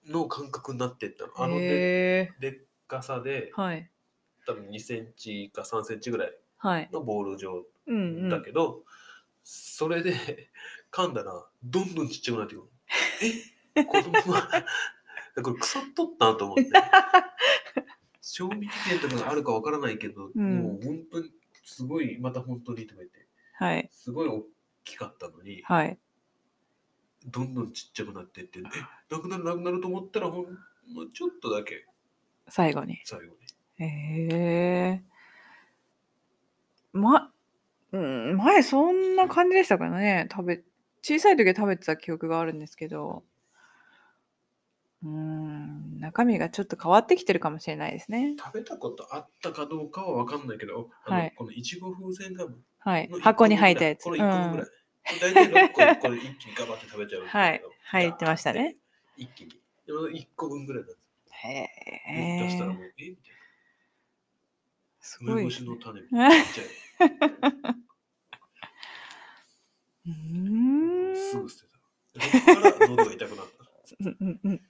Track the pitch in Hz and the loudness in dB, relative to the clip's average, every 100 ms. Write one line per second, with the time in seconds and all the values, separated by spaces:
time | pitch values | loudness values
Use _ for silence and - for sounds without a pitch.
0 | 156 160 156 - 143 - - 127 127 - | -6 -4 -4 -6 -10 -12 -10 -6 -6 -6
1 | 107 - - - 175 175 180 180 180 180 | -10 -10 -16 -6 -2 0 0 0 2 2
2 | 185 185 185 - 135 135 _ _ _ 135 | 2 2 0 -6 -10 -10 _ _ _ -10
3 | 127 131 123 135 - - 190 160 170 _ | -8 -8 -6 -6 -8 -6 -6 -6 -12 _
4 | _ _ _ _ - 107 101 107 - 117 | _ _ _ _ -10 -10 -10 -14 -10 -10
5 | 113 _ 110 104 101 - - 113 104 107 | -10 _ -12 -12 -10 -12 -6 -6 -6 -10
6 | - 117 - - _ _ 202 170 - - | -6 -4 -4 -8 _ _ -4 -4 -4 -10
7 | 127 104 98 98 95 92 90 _ - 226 | -6 -4 -4 -8 -8 -10 -12 _ -4 -2
8 | 180 165 185 165 - 151 156 123 - - | -2 -4 -4 -4 -4 -2 -2 -4 -20 -20
9 | - - _ _ - - - - 156 170 | -20 -20 _ _ -20 -18 -14 -6 -2 -2
10 | 175 151 - - - - - - _ - | -2 -4 -6 -10 -14 -20 -20 -20 _ -2
11 | 180 120 98 90 - _ 123 175 190 165 | -2 -2 -8 -12 -18 _ -4 -2 -2 -4
12 | 143 - - 113 104 107 - _ _ - | -6 -6 -6 -4 -4 -10 -20 _ _ -2
13 | - - 220 226 - _ _ - 294 - | -2 -2 -4 -4 -12 _ _ 0 2 2
14 | 175 427 - - - 349 - - - - | 4 2 2 0 0 -2 -2 -6 -6 -10
15 | _ - - - 127 - - 277 277 - | _ -18 -12 -6 -4 -2 -2 -4 -8 -4
16 | 330 - 226 220 403 - 262 381 381 381 | -4 2 2 2 0 2 6 6 8 6
17 | 381 370 370 - 508 539 - - - - | 8 4 4 -2 2 2 0 -8 -8 -20
18 | _ _ - - 185 214 208 - 185 175 | _ _ -14 -8 -6 -6 -8 -8 -2 -2
19 | 143 - - 147 135 110 147 147 131 107 | -2 -4 -2 -2 0 -2 -2 -2 -4 -4
20 | 101 101 98 220 202 180 175 180 120 160 | -10 -12 -10 -2 0 0 -2 -6 -8 -10
21 | 165 165 160 _ _ _ - - 127 160 | -8 -10 -10 _ _ _ -20 -12 -6 -4
22 | 135 113 127 127 123 120 123 117 107 98 | -4 -4 -6 -6 -8 -10 -10 -12 -12 -18
23 | 90 _ _ _ _ - 180 160 - - | -20 _ _ _ _ -6 -4 -4 -6 -14
24 | - 123 156 - - _ _ _ - - | -12 -4 -4 -4 -10 _ _ _ -20 -14
25 | 110 _ 87 - 95 90 - 175 151 185 | -14 _ -18 -18 -20 -18 -2 0 0 -6
26 | _ _ _ _ _ _ _ _ _ _ | _ _ _ _ _ _ _ _ _ _
27 | _ _ 123 123 127 127 110 - - - | _ _ -14 -8 -6 -6 -8 -10 -16 -12
28 | 107 95 90 - 90 92 95 107 127 - | -12 -12 -18 -20 -18 -16 -12 -12 -14 -18
29 | _ 156 175 190 170 175 175 180 180 180 | _ -10 -8 -6 -4 -4 -4 -4 -4 -6
30 | 185 220 180 175 180 180 - _ - 240 | -6 -4 -4 -6 -12 -14 -20 _ -18 -16
31 | - - 349 - 117 104 101 - - _ | -14 -8 -8 -6 -4 -4 -6 -14 -18 _
32 | _ _ _ _ - - 165 147 143 - | _ _ _ _ -10 0 2 0 -6 -12
33 | - - - - - _ _ _ 160 147 | -14 -16 -18 -20 -20 _ _ _ -8 -6
34 | 151 156 165 165 175 170 175 180 180 185 | -6 -4 -2 0 2 2 2 2 0 -2
35 | - _ - - - - _ _ _ _ | -8 _ -20 -20 -20 -20 _ _ _ _
36 | _ _ _ _ _ _ _ _ _ 185 | _ _ _ _ _ _ _ _ _ 2
37 | 208 294 - _ _ _ _ _ _ 196 | 6 6 4 _ _ _ _ _ _ -4
38 | 151 131 117 190 240 392 254 269 330 370 | -2 -2 0 2 6 6 6 4 4 4
39 | 381 370 370 - 359 381 370 - 170 175 | 2 4 4 4 6 6 6 4 2 0
40 | 202 185 165 202 175 170 _ _ _ _ | 2 2 0 -4 -4 -4 _ _ _ _
41 | - 302 269 330 190 196 202 180 - 156 | -2 4 6 8 6 6 2 0 -2 -4
42 | - 165 165 165 165 156 151 - 160 156 | -4 -6 -2 -2 -2 -6 -12 -12 -10 -8
43 | 147 - _ _ _ _ _ _ _ _ | -8 -10 _ _ _ _ _ _ _ _
44 | _ _ _ _ _ _ _ _ _ _ | _ _ _ _ _ _ _ _ _ _
45 | 156 156 156 156 156 151 151 147 151 156 | -10 -8 -6 -6 -8 -10 -12 -14 -14 -12
46 | 151 - 240 202 165 - 196 - 165 196 | -6 2 4 4 0 -4 -6 -4 8 8
47 | 240 359 - 190 156 156 - 151 151 165 | 8 2 4 0 0 -6 -8 -6 -6 -8
48 | - 226 277 294 - 220 220 339 123 - | -6 -4 -2 -4 -10 -12 -12 -10 -12 -12
49 | - 147 - _ 170 156 143 160 151 185 | -12 -14 -14 _ -10 -8 -8 -8 -10 -8
50 | 190 127 123 147 135 107 107 87 - _ | -6 -4 -4 -6 -8 -10 -10 -10 -12 _
51 | - 185 160 - 147 - 123 175 185 185 | -2 -2 -2 -8 -14 -12 -12 -10 -12 -12
52 | 185 185 190 180 165 - _ _ - 175 | -10 -10 -12 -12 -12 -14 _ _ -2 -2
53 | - 180 220 214 226 214 202 175 160 151 | -2 2 4 8 6 8 6 6 2 0
54 | 170 170 202 185 175 170 - _ _ _ | -4 0 2 2 0 -4 -8 _ _ _
55 | - - 523 381 359 392 381 - 311 339 | -8 -2 6 8 10 8 6 8 8 8
56 | - 120 131 135 113 104 113 110 - 104 | 2 -2 -8 -14 -14 -10 -8 -8 -12 -12
57 | 104 98 92 208 185 160 - - - 190 | -10 -10 -4 2 4 2 -8 -20 -2 2
58 | 175 170 165 160 151 127 294 - _ _ | 2 2 0 2 0 0 -2 -4 _ _
59 | _ - 123 - 120 - _ _ - 151 | _ -20 -20 -20 -20 -20 _ _ -12 -8
60 | 160 160 - - 160 143 135 120 - - | -8 -10 -16 -8 -8 -8 -8 -10 -10 -20
61 | _ _ _ - 113 139 - - - - | _ _ _ -16 -10 -8 -8 -12 -16 -14
62 | - 156 170 175 180 180 180 185 185 - | -10 -6 -4 -2 -2 -4 -4 -8 -12 -18
63 | - 185 _ - - _ _ _ _ _ | -18 -18 _ -20 -20 _ _ _ _ _
64 | _ _ _ _ _ _ _ _ _ _ | _ _ _ _ _ _ _ _ _ _
65 | - - 120 220 196 123 120 120 - - | -20 -12 -4 -2 -2 -6 -10 -12 -12 -18
66 | - 240 262 320 - - - - - _ | -4 6 8 8 6 -6 -12 -16 -20 _
67 | 339 - 294 - 285 277 - 240 - _ | 4 6 0 2 0 0 -6 -8 -8 _
68 | _ _ _ - _ _ - - - - | _ _ _ -20 _ _ -20 -18 -18 -18
69 | - - - - _ _ _ _ _ _ | -18 -20 -20 -20 _ _ _ _ _ _
70 | 175 160 160 170 190 220 254 285 330 359 | -12 -10 -8 -4 -2 2 4 4 2 0
71 | 370 381 392 403 381 - _ _ _ _ | 0 -2 -4 -6 -8 -14 _ _ _ _
72 | _ - - 254 254 349 392 - 415 - | _ -6 4 6 10 10 10 8 4 6
73 | 453 - - - - _ - _ - - | 2 0 -10 -10 -16 _ -20 _ -20 -8
74 | 196 - 190 170 196 185 _ | -8 -4 -6 -4 -4 -4 _